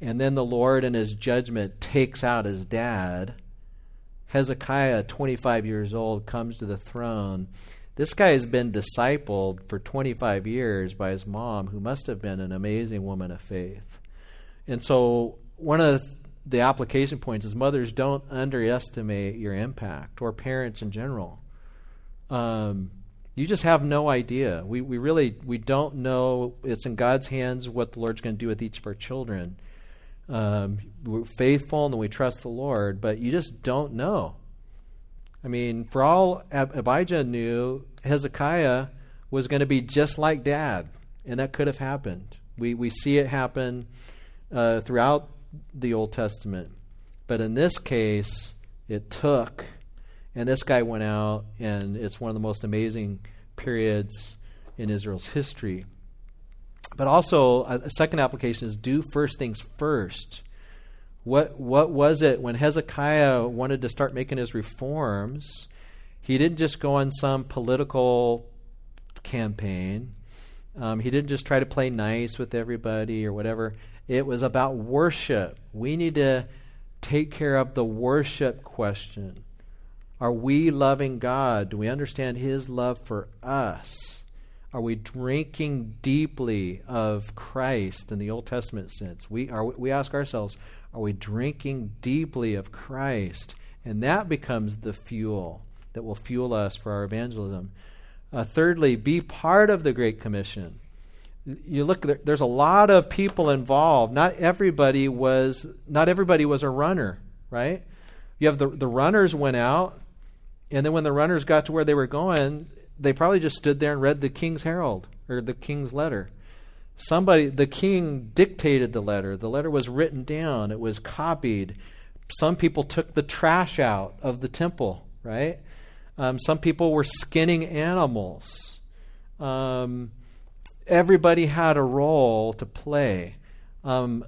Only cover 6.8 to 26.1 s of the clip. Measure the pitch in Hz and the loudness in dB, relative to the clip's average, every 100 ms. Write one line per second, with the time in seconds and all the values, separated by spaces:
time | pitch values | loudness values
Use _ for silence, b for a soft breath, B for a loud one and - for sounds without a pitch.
6.8 | - 120 117 110 98 92 92 b b b | -8 -8 -4 -2 -4 -4 -8 b b b
7.8 | b - 156 - 190 135 117 123 123 104 | b -4 -2 4 6 6 4 0 0 -2
8.8 | 101 - 123 147 143 101 95 95 - 98 | -2 0 2 2 -2 -2 0 -4 -8 -10
9.8 | - 139 135 110 120 98 104 120 120 98 | -6 -4 -4 -2 0 0 -2 -2 0 0
10.8 | 92 104 95 95 101 101 120 104 95 101 | -2 -4 -4 -4 -6 -8 -6 -6 -6 -6
11.8 | 107 139 - 101 104 95 92 92 104 110 | -6 -6 -6 -8 -6 -6 -6 -4 -2 -2
12.8 | 117 104 95 95 90 87 - 95 90 101 | -2 -4 -6 -6 -6 -10 -8 -8 -8 -10
13.8 | - - b b b b b b - 120 | -16 -18 b b b b b b -8 -6
14.8 | - 131 120 120 117 - - - 160 160 | 2 4 4 4 0 -6 -18 -8 0 4
15.8 | 156 135 - - - - 131 123 123 135 | 6 4 0 -14 -18 -18 -2 2 4 2
16.8 | 120 135 139 143 - 110 107 110 135 139 | 0 0 0 -2 -6 -6 -4 0 0 0
17.8 | 117 110 135 139 - - 135 127 113 123 | -2 -2 0 -2 -4 -4 -2 0 0 0
18.8 | - - 107 101 98 113 107 98 120 135 | -2 -8 -4 -4 -4 -6 -6 -4 -6 -6
19.8 | 101 73 78 - 117 104 131 131 123 107 | -10 -10 -12 -8 -6 -6 -6 -4 -4 -6
20.8 | 107 98 131 120 87 - - b b b | -8 -6 -6 -6 -8 -12 -18 b b b
21.8 | b b b b - 127 117 113 107 98 | b b b b -6 -2 -2 -2 -2 -4
22.8 | 92 - - - - - 156 208 165 160 | -6 -10 -18 -20 -12 -4 0 2 4 4
23.8 | 143 147 147 127 113 127 127 85 95 123 | 4 2 4 2 0 -2 -2 -2 -4 -6
24.8 | 131 120 139 160 131 107 131 120 107 135 | -4 -2 2 4 4 0 -6 -4 0 2
25.8 | 151 139 127 | 2 -2 0